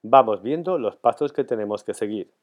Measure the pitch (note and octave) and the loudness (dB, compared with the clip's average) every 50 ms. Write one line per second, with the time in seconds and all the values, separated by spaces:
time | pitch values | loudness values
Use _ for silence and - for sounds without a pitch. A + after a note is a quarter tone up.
0 | - A2 B2 C3+ B2+ A2+ G#2+ F#2+ F#2+ A#2 D3 E3 E3+ F3 F#3 D#3+ A#2+ G#2 - _ | 0 6 6 6 6 6 0 -4 -2 -6 -6 -4 -4 -4 -4 -2 -2 -4 -6 _
1 | - A#2+ A#2 - D3+ C#3+ - - C3+ - B2+ A2 G#2 G2+ G#2 G#2 - - G#2+ - | 0 0 0 0 -4 -4 -2 -4 -4 -2 -2 -4 -4 -6 -6 -8 -6 -10 -8 -6
2 | A#2 G#2 G#2+ G#2+ F2+ _ _ _ | -6 -6 -6 -8 -8 _ _ _